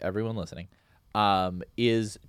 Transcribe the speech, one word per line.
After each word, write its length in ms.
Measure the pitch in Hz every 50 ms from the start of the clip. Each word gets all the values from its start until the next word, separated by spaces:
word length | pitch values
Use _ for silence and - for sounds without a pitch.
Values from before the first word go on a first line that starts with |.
everyone 360 | - 95 95 107 113 113 113
listening, 320 | 107 82 - - 82 87 - _ _ _ _ _ _ _ _ -
um, 480 | 107 104 101 98 95 92 92 90 90 - - -
is 420 | 117 117 117 113 113 110 104 - - -